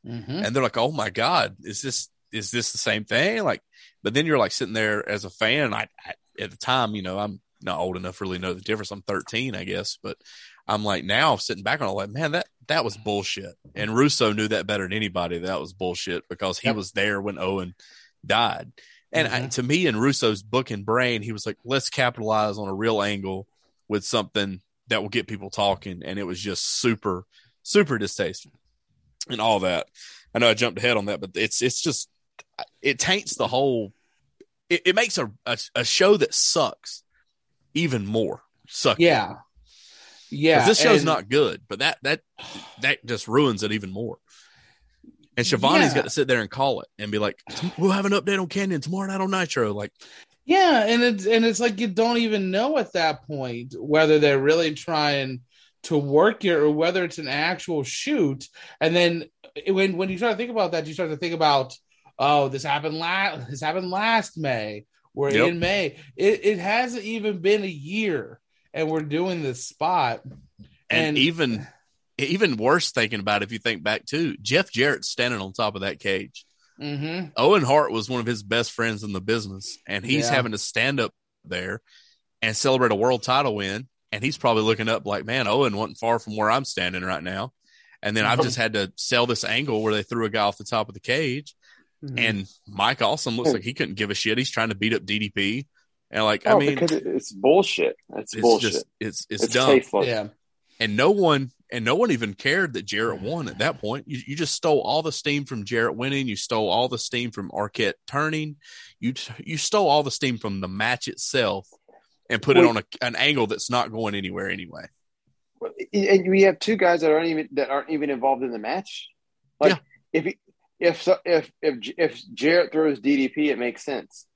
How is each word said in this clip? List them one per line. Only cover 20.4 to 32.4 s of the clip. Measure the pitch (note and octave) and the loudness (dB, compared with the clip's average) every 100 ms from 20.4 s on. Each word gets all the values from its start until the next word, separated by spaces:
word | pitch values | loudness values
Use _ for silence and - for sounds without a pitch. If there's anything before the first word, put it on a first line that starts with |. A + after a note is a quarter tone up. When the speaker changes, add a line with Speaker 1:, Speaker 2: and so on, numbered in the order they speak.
Speaker 2:
book | G#2 B2 B2+ | -2 -2 -2
and | G#2+ | -8
brain, | G2+ A#2 B2 A2+ | 0 0 0 -2
he | G#2+ | -6
was | G#2 A2 | -8 -8
like, | G#2 | -10
"Let's | A#2 C3+ - | -2 -2 -2
capitalize | - B2 A#2+ A2 A2 G#2+ G2+ | 0 0 0 0 2 2 -2
on | G2 | -6
a | |
real | G2 A2+ G#2+ | -2 0 2
angle | G2+ G2+ F#2+ F#2+ G2 _ _ _ _ | 0 -2 -6 -8 -10 _ _ _ _
with | G#2+ | -4
something | - A#2 G2 G#2+ G2 F#2+ _ _ _ | 0 -2 0 -2 -2 -6 _ _ _
that | A2 | -2
will | G#2 | 0
get | A#2 G#2+ | -4 -4
people | G#2 G2 | -10 -10
talking." | - G2+ F#2 G2+ F2+ | 0 0 0 -6 -12
And | D2 F#2+ | -10 -8
it | |
was | F#2 F#2 | -8 -6
just | G2+ F2+ | -6 -6
super, | - - B2 A2 G#2 F2+ - _ _ _ | -6 0 0 0 -4 -6 -10 _ _ _
super | - G3+ D#3+ A#2+ | 2 2 2 0
distasteful | G2+ - F2 - - _ _ _ _ _ _ _ - | -2 -4 -4 -6 -18 _ _ _ _ _ _ _ -10
and | A#2+ | -2
all | A2+ G#2 | 2 2
that. | F#2 E2+ - - - - _ | 2 0 -4 -16 -20 -20 _
I | A#2 | 4
know | A#2 | 4
I | |
jumped | A2 A#2 F#2+ | 4 0 0
ahead | A#2+ A2+ | 0 0
on | G2+ | 0
that, | G2 | -6
but | F#2+ | -4
it's, | - G#2+ - | -2 -2 0
it's | B2 - | 0 0
just, | D#3+ B2+ - _ _ - | -2 -4 -8 _ _ -20